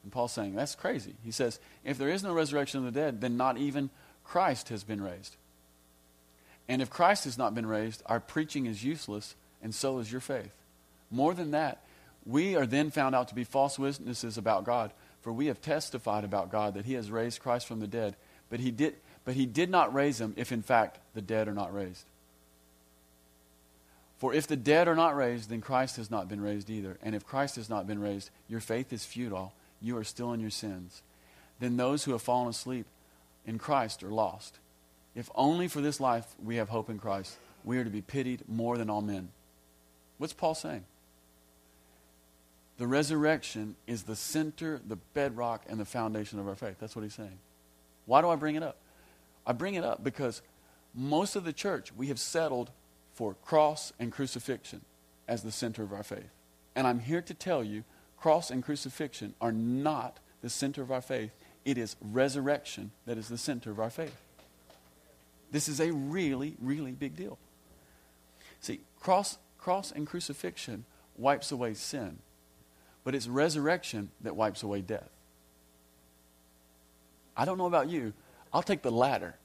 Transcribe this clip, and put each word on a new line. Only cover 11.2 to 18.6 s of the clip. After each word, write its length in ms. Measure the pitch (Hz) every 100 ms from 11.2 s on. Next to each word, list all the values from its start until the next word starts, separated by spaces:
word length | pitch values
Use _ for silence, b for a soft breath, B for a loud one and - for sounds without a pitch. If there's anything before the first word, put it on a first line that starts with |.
| 151 180
than 160 | 160
that, 320 | 147 147 - B B B B -
we 300 | 131 190 175
are 100 | 127
then 240 | 135 151
found 240 | 151 131
out 140 | 131 123
to 80 | 113
be 80 |
false 340 | 117 139 139 139
witnesses 600 | 135 139 - 120 117 113
about 280 | 107 101 104
God, 260 | 120 107 - B B
for 100 | 117
we 140 | 117 147
have 160 | 120
testified 640 | 151 151 - 127 113 107
about 280 | 104 98 92
God 220 | 107 104
that 120 | 98 110
he 80 |
has 180 | 127 104
raised 280 | 113 120 113
Christ 280 | 131 120 -
from 120 | 113
the 80 | 107
dead, 280 | 117 107 - B B _
but 100 |
he 120 | 117